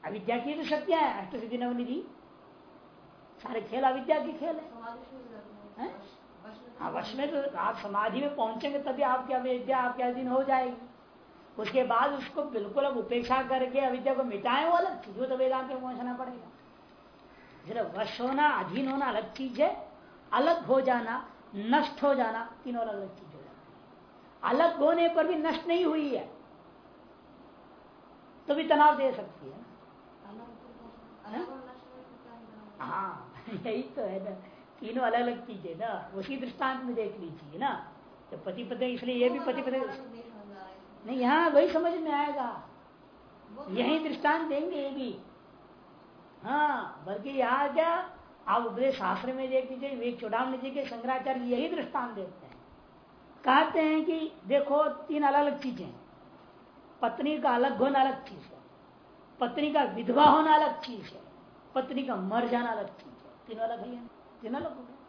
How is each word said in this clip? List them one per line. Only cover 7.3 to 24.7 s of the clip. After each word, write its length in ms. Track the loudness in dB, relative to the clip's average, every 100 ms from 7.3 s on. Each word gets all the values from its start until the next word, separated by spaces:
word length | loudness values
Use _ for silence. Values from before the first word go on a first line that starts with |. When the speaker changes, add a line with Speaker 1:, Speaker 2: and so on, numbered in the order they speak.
Speaker 1:
तो 280 | 0 -2 -2
आप 180 | -2 -2
समाधि 440 | -2 0 0 0
में 140 | -2 0
पहुंचेंगे 420 | -2 -2 -2 -2
तभी 240 | -4 0
आपकी 320 | 2 2 0
अविद्या 440 | -2 0 -2 0 2
आपके 240 | 2 0
अधीन 260 | -2 0 0
हो 140 | 2
जाएगी। 460 | 4 2 2 -4 -14 -20 -20 -20 -20 -20 -18 -8
उसके 240 | 0 2
बाद 280 | 4 4 4
उसको 300 | 0 -6 -4
बिल्कुल 420 | -4 -4 -2 0
अब 120 | 0 0
उपेक्षा 460 | 0 -2 2 0
करके 380 | 2 0 0 2
अविद्या 340 | 0 0 0
को 100 | 0
मिटाएं, 400 | 0 -2 0 2 4
वो 100 | 4
अलग 240 | 2 -2
चीज, 180 | -10 -6
वो 80 | -4
तो 100 | 0
वेदांत 320 | 2 2 -2
में 120 | -6
पहुंचना 340 | -8 -6 -6
पड़ेगा। 360 | -6 -8 -10 -16 -20 -20 -20 -20 -20 -20 -20 -20 -20 -20 -20
इसलिए 180 | -8 -4
वश 380 | -4 -2 -6 -2
होना, 280 | -2 2 4
अधीन 380 | 2 -2 -2 0
होना 180 | 0 0
अलग 260 | 0 -4
चीज 280 | -8 -8 2
है, 100 | 2 2 -10 -18 -20 -20 -2
अलग 320 | 2 4 2
हो 160 | 4 4
जाना, 480 | 4 2 0 -6 -8 -18 -14
नष्ट 480 | -8 2 2 2 2
हो 120 | 2
जाना, 300 | 4 2 0 -6 -10
तीनों 160 | -8 -4
अलग 140 | -4
अलग 200 | -4 -8 -12
चीज 100 | -18
हो 140 | -18
जाती 320 | -20 -20 -20
है। 800 | -20 -20 -20 -20 -20 -20 -6 0
अलग 280 | 4 4